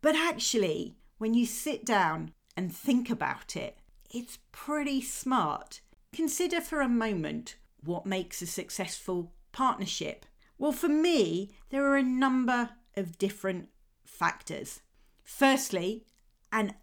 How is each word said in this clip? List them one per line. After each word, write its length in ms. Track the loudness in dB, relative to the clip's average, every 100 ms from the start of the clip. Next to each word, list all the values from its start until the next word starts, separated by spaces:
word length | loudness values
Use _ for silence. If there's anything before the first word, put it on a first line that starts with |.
But 140 | 2
actually, 800 | 4 2 0 0 2 2 0 -4 -10 _ _
when 160 | 2
you 100 | 2
sit 400 | 2 -2 -6 -4
down 480 | 2 4 4 0 -6 -12 _ -6
and 180 | -6
think 360 | -4 2 2 2
about 460 | -2 -2 -4 -8 -8
it, 220 | -8 -12 -20 -20 -12
it's 280 | -12 -10 -16 _
pretty 480 | -14 -4 -2 0 -2
smart. 800 | -2 -6 0 2 2 -2 -8 -18 -20 -20 _
Consider 480 | -4 -2 0 0 0
for 200 | -2 0
a 80 | 2
moment 680 | 2 2 0 -2 -4 -8 -16 _ _
what 220 | -6 -4 -2
makes 340 | -4 -4 -8
a 60 | -8
successful 840 | -8 -8 -6 -6 -6 -4 -4 -4 -12 -16
partnership. 720 | 0 0 0 -4 -4 -6 -8 -14 _ _ -4
Well, 160 | -2
for 160 | 0 2
me, 640 | 4 4 4 4 2 -4 -10 -8
there 160 | 0 2
are 100 | 4
a 60 |
number 680 | 2 2 4 4 2 2 0 -6 _ -6
of 220 | -6 -2
different 500 | -2 -2 -4 -4 -6 _ _ _ -20
factors. 720 | -2 0 0 -8 -10 -10 -14 -20 _ _ _
Firstly, 840 | -18 4 6 6 2 -2 -2 -4 -8 _ _ _ _
and 240 | -2 -2 0